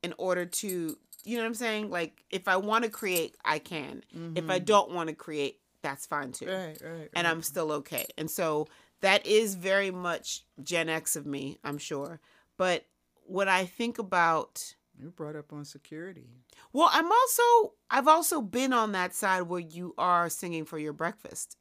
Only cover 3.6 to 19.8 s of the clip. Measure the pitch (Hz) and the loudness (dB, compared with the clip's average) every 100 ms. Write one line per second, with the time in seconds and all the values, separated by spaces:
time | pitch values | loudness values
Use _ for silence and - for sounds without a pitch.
3.6 | - 165 143 139 - 165 170 165 165 185 | -2 -8 -8 -12 -14 -12 -6 -6 -2 -2
4.6 | 147 208 - 175 160 156 - 151 139 - | 6 6 6 -4 -4 -6 -8 -4 -4 -6
5.6 | _ _ 147 135 - 151 135 143 - 190 | _ _ -8 -8 -6 -4 -4 -8 -6 -6
6.6 | 175 156 156 165 151 170 170 165 160 143 | -6 -12 -14 -14 -8 -2 0 0 -4 -4
7.6 | 156 151 143 160 - - 160 - 165 151 | -2 -4 -4 -8 -6 -6 -6 -2 0 0
8.6 | 156 - _ _ 196 202 185 214 220 190 | -4 -10 _ _ 2 4 6 4 4 -2
9.6 | 180 196 196 185 180 165 - - _ - | 0 2 0 -4 -4 -4 -6 -12 _ -16
10.6 | 131 170 160 160 156 160 143 139 139 - | -4 -2 0 -2 -2 -4 -4 -6 -8 -10
11.6 | - 147 - 143 143 165 _ _ _ _ | -8 -8 -6 -6 -6 -12 _ _ _ _
12.6 | 185 165 _ _ _ _ - 185 196 185 | 0 0 _ _ _ _ -8 -2 2 2
13.6 | 180 - 233 233 196 185 170 160 - - | 0 -2 -4 -2 -2 2 4 2 -2 -10
14.6 | - - _ _ 151 175 151 151 147 147 | -12 -14 _ _ -18 -12 -12 -10 -14 -14
15.6 | 147 143 - 156 180 175 120 123 _ - | -14 -18 -18 -16 -14 -18 -20 -20 _ -20
16.6 | - 269 330 302 330 453 508 - 480 480 | -6 4 6 6 6 4 4 4 8 8
17.6 | 415 _ _ 247 269 320 330 330 208 240 | 6 _ _ 2 6 6 6 -2 -2 0
18.6 | 262 254 214 196 180 - 202 185 175 180 | 2 2 2 0 -2 -2 0 0 0 -6
19.6 | 165 160 | -6 -10